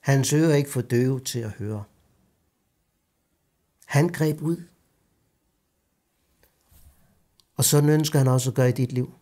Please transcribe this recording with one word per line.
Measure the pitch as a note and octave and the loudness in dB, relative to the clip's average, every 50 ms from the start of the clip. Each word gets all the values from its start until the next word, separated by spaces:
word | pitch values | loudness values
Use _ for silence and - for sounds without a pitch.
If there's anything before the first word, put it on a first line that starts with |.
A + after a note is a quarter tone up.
Hans | - - C#3 C3+ B2+ - D3 | 0 0 0 0 2 0 0
ører | D3+ D#3+ D#3+ | 2 2 2
er | D3+ | 2
ikke | D3 C#3+ C#3+ | 2 0 -2
for | - B2+ | -4 -6
døve | A#2 - B2 A#2+ B2+ B2+ C3+ B2+ | -4 0 0 0 0 0 -2 -4
til | B2+ - - B2 | -6 -8 -8 -8
at | A2+ A2 | -8 -8
høre. | G2+ - G2+ G#2 G#2+ G#2 G2+ _ _ _ _ _ _ _ _ _ _ _ _ _ _ _ _ _ _ _ _ _ _ _ _ _ _ _ _ _ _ _ _ _ _ _ _ _ _ _ - | -10 -10 -10 -8 -8 -10 -12 _ _ _ _ _ _ _ _ _ _ _ _ _ _ _ _ _ _ _ _ _ _ _ _ _ _ _ _ _ _ _ _ _ _ _ _ _ _ _ -16
Han | - - C3+ D3+ F3 | -2 0 0 0 0
greb | F3 C#3+ D#3 D#3 D3+ D3+ | 0 -2 -2 -2 -2 -4
ud. | D3+ D#3 E3+ E3+ - - _ _ _ _ _ _ _ _ _ _ _ _ _ _ _ _ _ _ _ _ _ _ _ _ _ _ _ _ _ _ _ _ _ _ _ _ _ _ _ _ _ - - - _ _ _ _ _ _ _ _ _ _ _ _ _ | -4 -6 -6 -6 -8 -20 _ _ _ _ _ _ _ _ _ _ _ _ _ _ _ _ _ _ _ _ _ _ _ _ _ _ _ _ _ _ _ _ _ _ _ _ _ _ _ _ _ -20 -20 -20 _ _ _ _ _ _ _ _ _ _ _ _ _
Og | - C3+ | -2 0
sådan | - - D3 D3 D3 | 2 4 4 4 4
ønsker | D3+ D#3 D#3 D3+ - C#3+ | 4 2 2 2 2 2
han | C3+ | 2
også | C3 B2+ C3 B2 C3 | 4 2 2 0 -2
at | A#2 | 0
gøre | - B2+ B2+ | 2 2 2
i | |
dit | B2 C3 C3 B2 | 2 0 -2 -2
liv. | B2+ B2 B2+ - - _ | -2 -4 -6 -6 -10 _